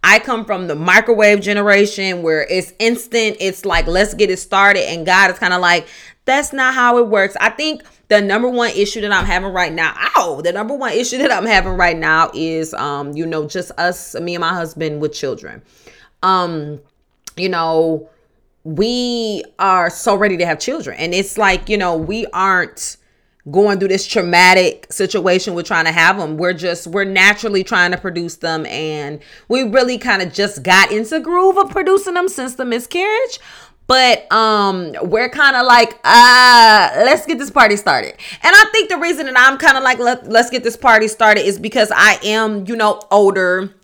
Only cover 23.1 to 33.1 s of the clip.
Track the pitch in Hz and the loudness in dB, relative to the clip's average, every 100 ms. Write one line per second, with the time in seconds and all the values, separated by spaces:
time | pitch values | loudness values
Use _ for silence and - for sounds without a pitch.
23.1 | _ _ _ - 156 208 196 190 185 - | _ _ _ -4 0 2 0 -2 -4 -4
24.1 | 220 175 175 185 185 185 - - - 190 | -4 0 4 6 6 2 -2 -14 -6 -4
25.1 | 202 180 185 185 175 165 170 160 165 165 | -2 0 0 -2 -8 -4 -2 0 2 2
26.1 | 196 160 156 180 175 175 175 170 185 196 | 2 -4 -4 -4 -4 -6 -6 -6 -4 -4
27.1 | 190 190 208 226 202 190 202 175 180 190 | 2 2 2 -2 -4 -2 0 0 -2 -6
28.1 | 175 170 - 170 160 156 135 156 151 143 | -8 -10 -8 -6 -6 -6 -8 -8 -8 -10
29.1 | 147 - - _ 247 247 240 247 240 247 | -14 -18 -20 _ -2 0 0 0 -2 -4
30.1 | 196 185 - 202 170 131 185 196 208 220 | -2 -4 -4 -6 -4 2 4 4 0 -4
31.1 | 320 269 349 381 381 392 392 370 392 392 | -6 -2 2 2 2 0 -2 0 0 0
32.1 | 359 370 370 254 247 247 240 240 349 392 | -4 -4 -6 -12 -8 -6 -6 -6 -6 -4